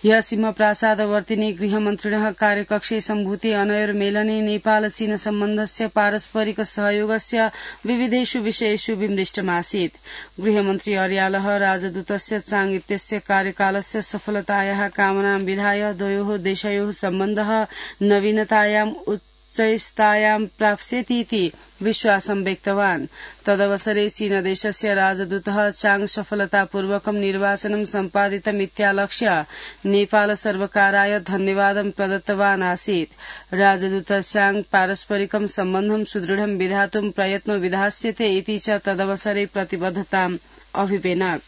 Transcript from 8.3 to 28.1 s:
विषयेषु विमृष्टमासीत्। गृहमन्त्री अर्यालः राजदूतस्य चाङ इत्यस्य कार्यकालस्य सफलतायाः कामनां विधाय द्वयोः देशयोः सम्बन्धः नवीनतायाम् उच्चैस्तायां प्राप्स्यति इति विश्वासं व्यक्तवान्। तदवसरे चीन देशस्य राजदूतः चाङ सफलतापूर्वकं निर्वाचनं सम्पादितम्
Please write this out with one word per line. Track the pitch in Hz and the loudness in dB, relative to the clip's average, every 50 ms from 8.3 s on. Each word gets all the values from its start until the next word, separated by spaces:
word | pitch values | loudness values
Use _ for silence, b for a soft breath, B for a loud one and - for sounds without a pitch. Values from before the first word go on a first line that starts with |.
| - 254 | -2 -2
विषयेषु | 214 220 214 - 240 214 208 208 - - | -2 -2 -2 0 0 0 0 -2 -2 -4
विमृष्टमासीत्। | 226 190 202 208 202 190 190 - - 214 190 190 175 175 170 - - 202 175 156 - - B B B B B B B - | -4 -2 -2 -2 0 -2 -2 -2 -4 -4 -2 0 -2 -2 -2 -2 -2 -2 -2 -2 -4 -10 B B B B B B B -2
गृहमन्त्री | 185 220 208 208 202 196 196 185 - 214 202 | 0 2 2 2 2 0 -2 -2 -2 -2 0
अर्यालः | 190 190 185 190 196 190 190 196 196 196 202 202 | 0 0 0 2 0 0 2 0 0 0 0 0
राजदूतस्य | 202 202 196 190 185 180 190 170 190 180 - 208 196 - - 220 208 | 2 2 2 2 0 -2 -4 -6 -6 -6 -4 -6 -4 -4 -4 -4 -6
चाङ | - - 214 202 196 196 190 | -4 -2 -2 0 0 0 -2
इत्यस्य | 190 - - 202 196 - - 214 208 | -4 -4 -4 -6 -6 -4 -6 -6 -8
कार्यकालस्य | - - 202 196 190 196 196 - 202 190 190 202 196 - - 220 | -2 0 0 2 2 0 -2 0 0 0 0 -2 -4 -4 -6 -4
सफलतायाः | 202 - - 208 - - 214 202 185 - 202 202 196 196 196 196 202 196 | -4 -4 -6 -6 -6 -4 -4 -4 -2 0 0 0 0 0 0 -2 -2 -4
कामनां | - - 202 196 196 196 196 202 196 196 | 0 0 2 2 2 2 2 2 0 0
विधाय | 196 185 196 196 202 202 202 202 208 208 202 | 0 -2 -2 0 0 0 0 0 0 -2 -4
द्वयोः | 175 202 196 196 202 202 202 214 | -4 -2 -2 -2 -2 -2 -2 -4
देशयोः | 202 170 190 190 185 - 214 202 202 202 208 | -2 -2 -2 -2 -2 -2 -2 -2 -2 -2 -2
सम्बन्धः | 196 - - 165 175 190 196 202 214 202 214 208 220 220 220 B B B B B B B | -4 -4 -4 -2 0 0 0 0 0 0 0 0 0 0 0 B B B B B B B
नवीनतायाम् | 196 202 202 202 196 214 214 220 214 - 220 214 208 208 208 214 214 214 - - - | 4 4 4 4 4 2 2 2 2 2 4 4 4 4 2 2 0 0 -2 -6 -4
उच्चैस्तायां | - 208 208 _ _ _ _ _ _ - - 226 220 220 220 - - - - 220 208 208 214 214 214 214 214 220 | -4 -4 -6 _ _ _ _ _ _ -2 0 2 2 2 0 -2 -4 0 4 4 4 4 4 4 4 2 2 0
प्राप्स्यति | 190 _ - 220 208 208 202 - - - 247 233 - 240 240 | -4 _ 2 2 2 2 2 -4 -4 -4 -4 -2 0 -2 -2
इति | 226 - - 214 180 160 B B B B - - | 0 0 0 0 0 0 B B B B -14 -4
विश्वासं | 190 220 220 - - 220 202 190 - - 202 196 190 | -2 0 0 2 4 4 4 2 2 -2 -2 -2 -2
व्यक्तवान्। | 190 190 - - 202 196 202 202 196 175 151 131 160 B B B B B B - | -2 -4 -4 -2 -2 0 2 2 0 0 -2 -4 -8 B B B B B B 0
तदवसरे | - 202 190 202 202 202 196 - 220 208 208 208 208 | 0 2 2 4 2 2 0 0 0 0 2 0 0
चीन | - - 214 202 196 196 | -2 -2 -2 0 0 0
देशस्य | 180 190 190 180 - 214 196 - - 214 202 | 0 0 -2 -2 -2 -2 -4 -2 -2 0 2
राजदूतः | 196 190 190 190 185 196 170 190 196 - 208 196 208 208 208 | 2 2 2 2 0 -4 -4 -4 -4 -2 -2 0 2 0 0
चाङ | 190 - - 208 196 202 202 | 0 0 2 2 2 2 0
सफलतापूर्वकं | 202 - 220 196 - 208 208 196 196 - 202 196 - - 196 190 190 202 202 - 220 | -2 -2 -4 -4 -4 -2 -2 -2 2 2 0 0 0 -2 -4 -2 -2 -2 -2 -2 -2
निर्वाचनं | 208 208 202 196 190 196 202 196 202 196 - 208 208 208 214 | -2 0 0 0 0 0 0 0 0 -2 -2 -4 -2 -2 -2
सम्पादितम् | - 202 202 190 175 | -2 -2 -4 -4 0